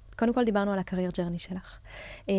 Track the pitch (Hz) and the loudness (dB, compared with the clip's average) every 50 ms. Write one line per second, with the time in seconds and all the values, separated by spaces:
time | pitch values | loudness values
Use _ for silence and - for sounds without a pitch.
0 | - - - - 226 233 240 254 247 226 202 202 202 202 202 190 185 - 190 185 | -16 -18 -4 0 2 2 4 4 4 4 4 4 4 4 2 0 0 0 0 0
1 | 185 180 175 - 175 175 170 170 - - 180 185 - - - - - - - - | 0 0 0 -2 -2 -2 -2 -4 -4 -6 -8 -8 -8 -10 -16 -18 -18 -16 -16 -14
2 | - - - - - - 196 | -14 -14 -14 -12 -2 2 2